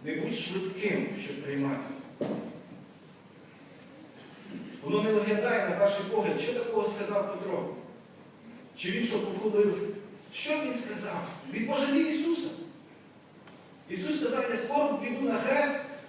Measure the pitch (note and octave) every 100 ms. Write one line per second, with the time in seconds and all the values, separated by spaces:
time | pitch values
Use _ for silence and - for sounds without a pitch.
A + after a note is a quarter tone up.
0 | D3 E3 - - - F#3 F#3 - G#3 -
1 | - - - - C#3 C#3 C#3 C3+ - -
2 | - - - - - - - - - -
3 | - - - - - - - - - -
4 | - - - - - - - - E3+ G#3
5 | A3 G#3 G3+ G#3 A#3+ A#3+ F3+ F#3 G3+ G3+
6 | - A3 - - - A#3+ A#3 G#3+ G#3 -
7 | G3 G3+ - - F#3+ F3+ - - - -
8 | - - - - - - - - F3+ A3
9 | A#3+ - - F#3+ G#3+ G#3 G3+ - - -
10 | - - - - D4 D4+ C4+ A#3+ A3+ G3+
11 | G3+ - - - C4+ A3 A#3 C4+ C#4 C#4
12 | D#4+ - D#4+ E4 - - - - - -
13 | - - - - - - - - - F3
14 | D#4+ - - C4 A#3+ A3+ - D4 - -
15 | A#3+ B3 C4+ A3+ - C#4 C#4+ C#4 - -